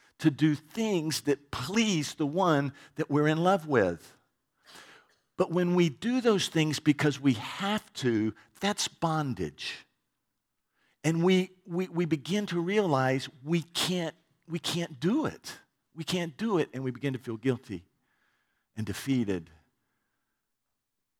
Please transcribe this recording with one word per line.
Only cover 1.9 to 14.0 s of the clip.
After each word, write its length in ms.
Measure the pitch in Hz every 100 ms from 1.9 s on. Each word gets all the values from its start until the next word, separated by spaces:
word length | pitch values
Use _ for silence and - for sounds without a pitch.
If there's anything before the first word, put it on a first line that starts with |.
| 180 139 -
the 100 | 147
one 480 | 160 185 147 139 - - -
that 160 | 156
we're 160 | 143 151
in 100 | 156
love 240 | 175 196 156
with. 480 | 131 92 85 - - _ _ _ _ _ - - - _ _ _ -
But 140 | 185
when 220 | 165 175
we 140 | 180 170
do 320 | 139 233 254
those 300 | 233 202 -
things 300 | 165 156 147
because 420 | - 143 151 131
we 120 | 139 113
have 580 | 110 - 196 214 -
to, 400 | - 127 113 110 - - -
that's 300 | 196 208 -
bondage. 960 | - 165 156 147 117 80 71 - - - _ _ _ _ _ _ _ _ _ _ _ 151
And 180 | 165
we, 280 | 175 185 185 _ -
we, 220 | 170 185
we 160 | 170
begin 420 | 175 156 127 202 208
to 120 | 175
realize 720 | 170 208 196 135 131 131 131 - 139
we 160 | 170
can't, 520 | 151 - 151 180